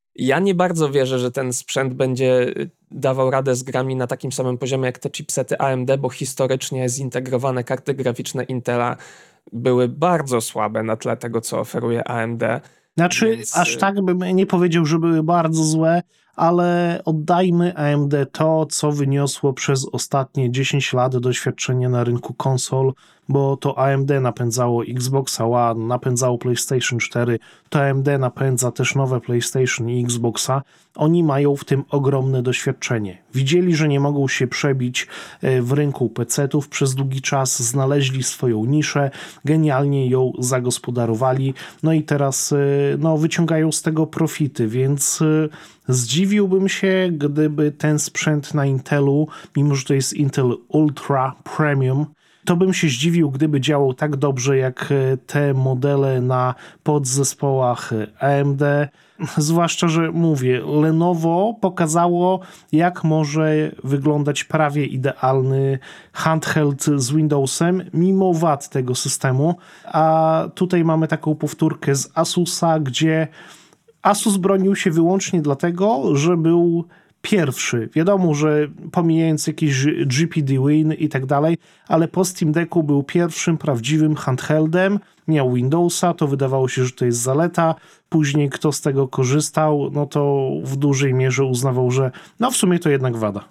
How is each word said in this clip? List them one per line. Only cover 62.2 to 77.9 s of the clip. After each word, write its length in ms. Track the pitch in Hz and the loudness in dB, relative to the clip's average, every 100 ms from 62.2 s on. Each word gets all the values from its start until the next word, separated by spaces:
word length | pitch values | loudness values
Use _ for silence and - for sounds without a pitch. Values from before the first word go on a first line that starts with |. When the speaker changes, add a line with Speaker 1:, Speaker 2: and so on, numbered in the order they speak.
| 180 185 185 - _ | 2 0 -4 -20 _
Speaker 2:
jak 320 | 151 175 175 | 2 2 2
może 720 | 160 156 147 151 156 156 156 - | 0 2 0 0 2 2 0 -4
wyglądać 600 | 131 139 143 147 143 143 | -4 0 2 0 0 -2
prawie 420 | - 156 151 147 135 | -2 0 0 0 -2
idealny 920 | 131 131 - 131 135 131 135 135 135 - - - | -2 -4 -2 0 2 2 0 0 -2 -8 -20 -16
handheld 720 | - 160 160 - 160 147 135 - 143 | -4 0 0 0 0 0 0 0 0
z 160 | 123 | 2
Windowsem, 720 | 156 156 143 135 - 170 185 - | 2 2 2 0 0 0 0 -2
mimo 400 | 156 180 190 185 | 0 2 4 2
wad 360 | 165 165 139 - | 2 2 0 -2
tego 260 | 139 127 127 | -4 -2 -4
systemu. 600 | 135 - 139 127 156 175 - - - | -4 -2 0 2 0 -2 -8 -20 -4
A 600 | 160 160 160 160 160 - - | 2 2 4 2 2 -2 -4
tutaj 280 | 180 180 | 0 2
mamy 240 | 165 160 160 | 2 2 0
taką 280 | 156 156 151 | -2 -2 -2
powtórkę 600 | 147 - 156 160 - 139 | -4 0 -2 0 -2 -2
z 140 | - | -2
Asusa, 640 | - 160 180 175 - 170 160 | -2 0 0 -2 0 0 0
gdzie 480 | 143 123 160 160 156 - - - - _ _ _ | 0 -2 0 0 -2 -8 -20 -20 -20 _ _ _
Asus 360 | 196 208 226 196 | 0 2 0 0
bronił 380 | 190 196 190 196 | 2 2 2 2
się 160 | 185 | 0
wyłącznie 500 | 160 170 190 - 180 | 2 2 2 0 0
dlatego, 760 | 147 139 175 170 202 254 226 143 | 0 0 -2 0 0 0 0 2
że 220 | 160 175 | 2 2
był 480 | 160 170 175 170 170 - _ _ | 4 4 4 0 -4 -12 _ _
pierwszy. 680 | - 208 143 - - 120 113 | -2 0 0 -2 -4 -4 -2